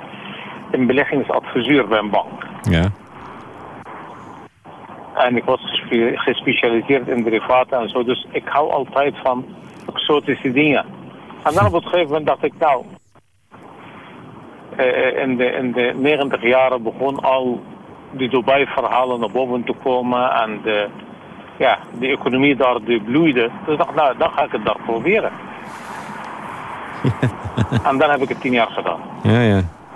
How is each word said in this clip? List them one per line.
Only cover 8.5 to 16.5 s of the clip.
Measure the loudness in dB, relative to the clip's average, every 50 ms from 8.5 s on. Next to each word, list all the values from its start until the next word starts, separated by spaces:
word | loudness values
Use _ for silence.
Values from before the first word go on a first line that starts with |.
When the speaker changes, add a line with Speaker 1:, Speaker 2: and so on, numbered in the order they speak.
| 0 0 2 2
Speaker 1:
altijd | 0 -2 -2 0 0 0 0 0 0 -2 0
van | 0 0 -2 -4 -8 -12 -18 -20 -20 -20 -16 -12 -10 -6
exotische | -4 0 2 2 2 2 0 -2 -2 -2 0
dingen. | 2 4 4 4 4 2 0 -2 -8 -18 -18 -18 -18 -18 -18 -18 -10 -4 -2
En | 0 4
dan | 4 4
op | 4 4
het | 2 0
gegeven | 2 2 2 2 2
moment | 0 0 2
dacht | 0 0 2 0
ik, | -2 0 2
nou, | 2 4 4 2 0 -6 -16 -20 _ _ _ -20 _ _ _ _ _ _ -20 -20 -20 -20 -20 -20 -20 -20 -20 -20 -20 -20 -20 -18 -18 -18 -18 -20 -20 -20 -20 -20 -20 -10 -2
eh, | 0 2 2 2 2 2 2 2 0
in | 0 0 2 2
de, | 2
in | 0 0 0 -2 -2
de | 0 0 0 0 0 0
negentig | 2 2 2 2 2 0 -2 0
jaren | 2 4